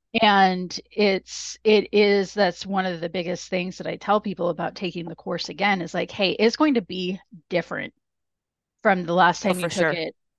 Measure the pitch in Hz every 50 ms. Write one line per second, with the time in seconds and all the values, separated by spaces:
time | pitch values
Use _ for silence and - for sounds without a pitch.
0 | _ _ - 226 226 208 202 196 190 185 185 185 180 170 - - - _ - -
1 | 208 202 190 185 - - - - - - - - - 220 214 208 190 - - 208
2 | 208 208 202 202 190 180 - 208 196 175 175 - - 190 196 190 185 185 175 160
3 | 165 170 170 185 170 175 180 - - - 190 180 175 185 - - - - 165 -
4 | - 208 202 214 - 208 185 - 170 175 165 175 175 160 - - - 175 - 175
5 | 170 175 175 - - 190 175 170 - - 165 151 196 208 196 185 175 170 - 180
6 | 175 - - - 202 180 - - 214 233 - - 311 311 269 233 180 - - 185
7 | 180 180 196 190 _ _ 226 160 _ - 185 170 165 - - 101 98 - - _
8 | _ _ _ _ _ _ _ _ _ _ _ _ _ _ _ _ - 220 196 185
9 | 175 160 170 180 180 175 175 - - 190 180 180 175 170 - 196 170 160 147 170
10 | 160 - - _ _ _ _